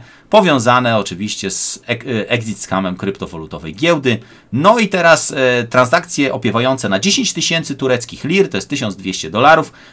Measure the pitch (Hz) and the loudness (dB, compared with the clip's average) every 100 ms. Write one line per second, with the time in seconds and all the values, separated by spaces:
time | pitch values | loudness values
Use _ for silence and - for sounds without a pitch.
0 | - - - 214 190 143 113 123 123 113 | -4 -20 2 4 4 2 4 4 4 0
1 | 98 87 104 - 98 - - - - 117 | -2 -6 -8 -6 -6 -4 -6 -8 -6 -8
2 | 143 113 - 120 110 95 - 95 95 90 | -4 -4 -2 -2 -4 -8 -4 -2 -2 -4
3 | 98 95 85 82 80 82 80 87 160 165 | -6 -6 -8 -12 -12 -12 -12 -4 0 2
4 | 131 117 - - - 117 175 240 220 190 | 0 -2 -6 -20 -8 0 4 4 2 2
5 | 170 151 - 151 127 123 117 127 123 165 | 4 4 2 0 2 2 0 2 4 2
6 | 170 - 139 - 117 107 127 131 101 98 | 0 -2 -2 0 -2 0 0 0 0 0
7 | 196 202 226 - 156 165 - 135 139 123 | 0 0 -2 -2 -2 -2 -4 -4 0 0
8 | 120 117 139 185 185 98 - 143 117 92 | -2 -8 -2 0 0 -2 -6 -4 -4 -6
9 | 95 92 80 101 139 160 147 - - | -6 -6 -4 2 4 4 2 -8 -20